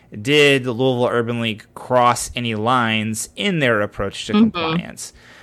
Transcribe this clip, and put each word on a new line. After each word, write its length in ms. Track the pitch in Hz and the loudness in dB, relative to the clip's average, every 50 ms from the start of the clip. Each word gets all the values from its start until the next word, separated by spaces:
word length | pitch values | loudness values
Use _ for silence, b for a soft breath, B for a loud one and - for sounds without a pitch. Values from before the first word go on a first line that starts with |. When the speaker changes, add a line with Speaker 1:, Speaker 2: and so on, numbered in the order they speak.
| b b - 104 | b b -14 -8
Speaker 1:
did 420 | 104 135 147 151 143 143 139 131 123 | -2 2 4 4 6 6 4 2 0
the 80 | 127 113 | -2 -2
Louisville 340 | 113 131 131 127 120 123 | 0 0 0 2 2 0
Urban 320 | 104 110 120 117 117 123 117 | 0 0 0 0 -2 -4 -4
League 260 | 117 113 104 101 - _ - | -4 -4 -6 -8 -12 _ -20
cross 540 | - - - 127 123 120 120 117 - - - - | -14 -4 0 2 4 4 4 2 0 -2 -8 -6
any 200 | 127 120 117 110 | -6 -4 -4 -4
lines 760 | 107 107 117 131 127 117 113 110 107 107 113 110 107 - - _ | -2 0 0 2 2 2 0 0 0 -2 -2 -4 -6 -8 -10 _
in 240 | - 196 208 180 160 | -6 -4 -2 0 2
their 220 | 139 123 113 104 | 2 2 2 2
approach 440 | 104 101 - - 101 98 - - - | 0 -2 -4 -6 -6 -6 -8 -8 -4
to 60 | - 110 | 0 2
Speaker 2:
Mm-hmm. 80 | 208 226 - | 4 4 4
Speaker 1:
compliance? 640 | - 175 165 160 160 175 - - - - - - B B B B B B | 2 -2 -4 -4 -4 -4 -6 -8 -12 -16 -16 -16 B B B B B B